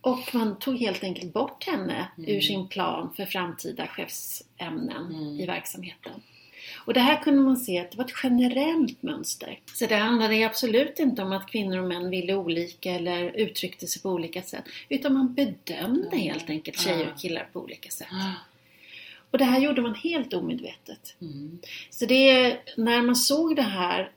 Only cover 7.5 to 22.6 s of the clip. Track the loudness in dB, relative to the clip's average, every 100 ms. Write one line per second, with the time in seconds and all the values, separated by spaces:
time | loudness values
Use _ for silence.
7.5 | 4 2 -2 -4 -6 -6 -2 2 4 4
8.5 | 2 2 2 2 0 -8 -6 -8 -8 -10
9.5 | -14 -12 -4 0 2 4 4 4 4 2
10.5 | 0 2 4 2 2 0 2 -2 -4 -2
11.5 | -4 -2 -2 -2 -2 -2 -4 0 -2 0
12.5 | -2 -4 -6 -4 -2 -2 -2 -2 -2 -2
13.5 | -2 -8 -8 -8 -6 -2 -2 -4 -8 -10
14.5 | -12 -12 -16 -4 -2 2 4 4 2 0
15.5 | 0 -10 -6 0 0 2 0 0 -4 -6
16.5 | -6 -6 -4 0 0 -2 -4 -6 -6 -8
17.5 | -12 -12 -16 -12 -12 -8 -6 -6 -6 -14
18.5 | _ _ _ -20 -20 -20 -20 _ 4 6
19.5 | 6 6 2 0 -2 -2 -2 -2 -2 -2
20.5 | -6 -8 -16 -18 -18 -18 -16 -14 -12 -12
21.5 | -14 -16 -16 -16 -6 4 8 10 10 6
22.5 | 2